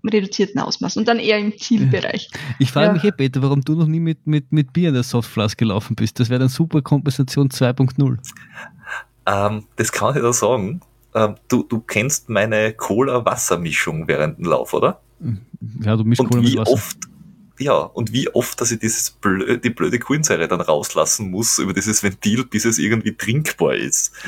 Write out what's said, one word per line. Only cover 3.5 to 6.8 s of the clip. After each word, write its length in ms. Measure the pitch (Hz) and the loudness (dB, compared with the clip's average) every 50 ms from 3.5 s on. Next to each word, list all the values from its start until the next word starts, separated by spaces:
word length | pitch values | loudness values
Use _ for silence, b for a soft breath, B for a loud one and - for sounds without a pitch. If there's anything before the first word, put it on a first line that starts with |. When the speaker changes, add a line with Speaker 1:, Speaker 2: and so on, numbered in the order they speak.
| 143 143 | 2 2
Speaker 2:
du 120 | 131 147 156 | 2 0 2
noch 120 | 170 165 | 2 2
nie 140 | 151 156 165 | 2 2 0
mit, 260 | 165 165 160 _ _ | 0 -2 -2 _ _
mit, 260 | 151 151 151 139 _ | 0 0 0 0 _
mit 200 | - 151 143 131 | 2 2 2 2
Bier 160 | - 170 175 170 | 0 0 2 2
in 60 | 139 | 2
der 80 | 123 | 2
Softflask 560 | 123 - - 120 113 - - 113 104 107 - - | 0 0 0 -2 -2 -2 -2 0 0 0 0 0
gelaufen 380 | 120 113 95 104 - - 110 | 0 2 2 0 -2 -2 -2
bist. 220 | - 110 110 - - | -2 -2 -2 0 -2
Das 100 | 123 113 | 0 0
wäre 100 | 127 123 | 2 2
dann 80 | 131 131 | 2 2
super 320 | 131 - 165 160 - 151 | 2 0 -2 2 2 0